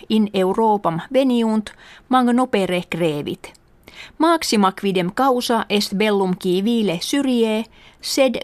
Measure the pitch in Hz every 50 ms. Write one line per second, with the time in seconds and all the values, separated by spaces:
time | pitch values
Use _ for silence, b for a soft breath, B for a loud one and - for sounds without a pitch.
0 | - - 220 220 214 202 - 196 185 185 196 226 226 220 214 202 - 175 160 165
1 | - - 262 254 277 262 247 240 226 220 220 220 214 - B B B B B B
2 | B - 262 254 247 240 240 240 254 254 - 208 190 175 180 175 175 - - 165
3 | 175 160 147 147 139 - - - - - - - _ _ _ _ B B B B
4 | B B B - 302 330 339 320 - - 240 214 202 190 190 - - 196 190 185
5 | 175 175 - - 262 269 254 247 240 - 240 220 - - 208 208 202 - 196 185
6 | 214 220 208 196 190 185 180 - - 190 175 185 196 233 240 233 214 190 165 175
7 | - - - 285 277 262 247 233 226 220 214 220 226 b b b b b b b
8 | - - - 285 269 262 233 -